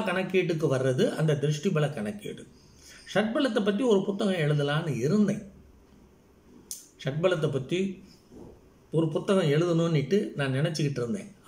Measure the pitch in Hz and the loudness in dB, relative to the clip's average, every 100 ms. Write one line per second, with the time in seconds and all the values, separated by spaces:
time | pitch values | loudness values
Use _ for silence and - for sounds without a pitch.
0 | 190 180 185 185 170 156 151 131 131 127 | 0 -2 0 0 0 0 0 2 2 2
1 | 254 - 156 135 147 151 196 156 143 - | 0 2 0 2 0 0 0 0 0 -2
2 | 104 104 - - - - - - - - | -6 -8 -12 -12 -16 -20 -20 -20 -20 -20
3 | - 190 214 294 269 220 202 202 254 196 | -4 -2 0 0 0 2 0 2 4 4
4 | 196 196 208 185 147 147 143 151 170 113 | 2 -2 0 0 2 2 2 0 -2 -2
5 | 135 208 196 - - - - - - - | 2 2 2 0 -8 -20 -20 -20 -20 -20
6 | - - _ _ - - - - - _ | -20 -20 _ _ -20 -20 -16 -16 -16 _
7 | 139 156 185 170 151 131 135 180 196 - | -6 -2 0 0 0 -2 -2 -2 -2 -6
8 | - - _ - - - - - - 156 | -16 -20 _ -20 -20 -20 -20 -20 -4 0
9 | 160 151 - 190 156 147 175 165 165 156 | 0 -2 2 2 4 2 4 2 2 2
10 | 139 202 - - 135 131 165 160 143 127 | 2 0 0 -2 -2 0 0 0 -2 -2
11 | 120 101 - - | -4 -6 -8 -18